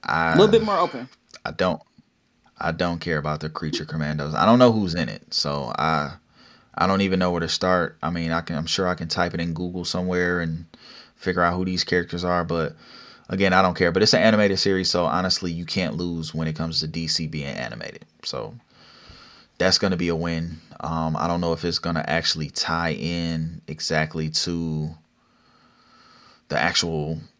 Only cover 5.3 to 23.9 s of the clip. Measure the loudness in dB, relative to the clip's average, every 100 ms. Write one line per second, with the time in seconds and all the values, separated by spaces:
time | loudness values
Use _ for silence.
5.3 | -4 -2 -4 -4 -2 0 0 -2 -8 _
6.3 | _ -20 -20 _ -2 0 2 2 2 2
7.3 | 0 -2 0 2 2 2 -4 -4 -2 -2
8.3 | -2 -2 -6 -2 0 0 -2 -4 -2 0
9.3 | 0 -4 -4 -4 -6 -4 -4 0 0 2
10.3 | 0 -2 -4 -8 -20 -20 -20 -20 _ -4
11.3 | 2 2 2 -2 -2 0 0 0 -4 0
12.3 | 0 0 -2 -2 -6 -20 -20 -20 -20 -8
13.3 | 0 4 6 4 4 2 4 4 6 6
14.3 | 6 4 4 2 2 2 2 2 2 0
15.3 | 0 -2 -4 -4 -2 -2 -2 -4 -4 -4
16.3 | -4 -4 -2 -2 -2 -4 -4 -2 -2 -4
17.3 | -6 -6 -6 -8 -8 -12 -14 -20 _ -8
18.3 | -8 -8 -12 _ _ -20 -20 -20 -20 -20
19.3 | -20 _ _ 2 4 2 2 0 0 0
20.3 | -2 -4 -8 -16 -10 -4 -2 -2 0 0
21.3 | 0 0 0 -2 -2 -2 -2 0 0 0
22.3 | -2 -4 -4 -2 0 0 -2 -4 -2 -2
23.3 | -2 -4 -8 -12 -8 -2